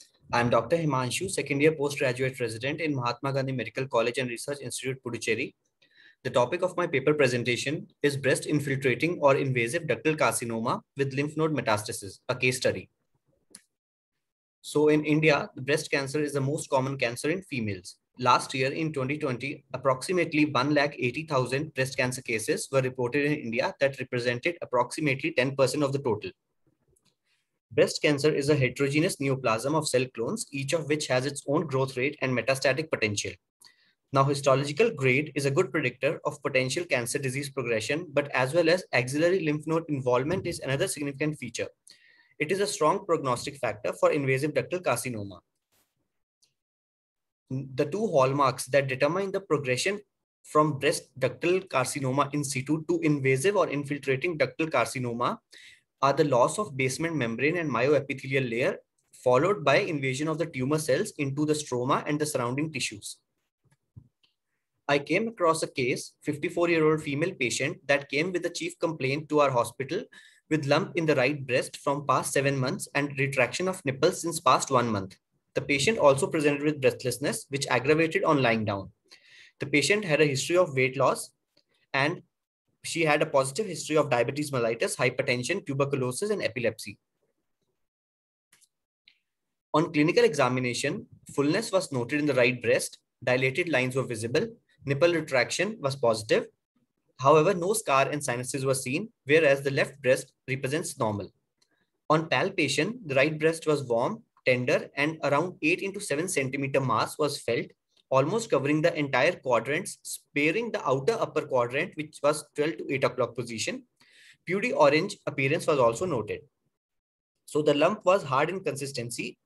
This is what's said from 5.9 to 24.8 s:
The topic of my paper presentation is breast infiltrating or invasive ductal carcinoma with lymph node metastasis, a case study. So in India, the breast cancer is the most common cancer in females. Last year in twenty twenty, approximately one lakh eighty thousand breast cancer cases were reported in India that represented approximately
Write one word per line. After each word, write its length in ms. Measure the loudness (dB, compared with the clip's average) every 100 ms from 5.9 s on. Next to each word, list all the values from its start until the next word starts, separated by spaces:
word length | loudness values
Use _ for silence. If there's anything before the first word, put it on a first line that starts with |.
| _ -20 _
The 60 | -2
topic 320 | 2 2 0
of 140 | -2 0
my 120 | 0
paper 260 | 2 2
presentation 720 | 4 4 2 0 -2 -2 -6 -8 _
is 140 | 0 0
breast 300 | 2 0 2
infiltrating 760 | 0 0 0 0 0 0 2
or 140 | 4 4
invasive 480 | 2 0 0 0
ductal 320 | -2 0 0 2
carcinoma 640 | 2 2 -2 -2 -2 -4 -6 -4
with 180 | -2
lymph 220 | -2 -4 -2
node 180 | 0
metastasis, 640 | 0 0 0 -2 -10 -12 -10 -6
a 60 |
case 220 | 0 0 2
study. 340 | 0 -2 -6 _ _ _ _ _ _ -20 _ _ _ _ _ _ _ _ _ _
So 280 | -4 2 4
in 160 | 4
India, 440 | 4 4 4 4 0
the 80 | -6
breast 300 | -2 -2 0
cancer 280 | -4 -2 -2
is 120 | -2
the 80 | -2
most 280 | -2 -4 -2
common 300 | -2 -2 -2
cancer 320 | -4 -2 -4
in 120 | -4
females. 540 | -6 -6 -4 -6 -12 -20 _ 0
Last 340 | 4 4 2
year 180 | -2 -2
in 200 | -2 -4
twenty 260 | -4 -4 -4
twenty, 440 | -4 -4 -8 -12 -12
approximately 720 | -4 -2 0 0 0 0 2 2
one 280 | 2 2
lakh 220 | 2 2 0
eighty 280 | -4 -4 -2
thousand 480 | 0 0 -2 -4
breast 220 | -4 -2 0
cancer 260 | -2 -2
cases 460 | -4 -4 -2 -4 0
were 80 | 0
reported 440 | 0 -2 -2 0
in 100 | 0
India 380 | -2 -4 -2 -4 0
that 220 | 0 0
represented 560 | -6 -4 -2 -2 -2 -4
approximately 680 | -2 0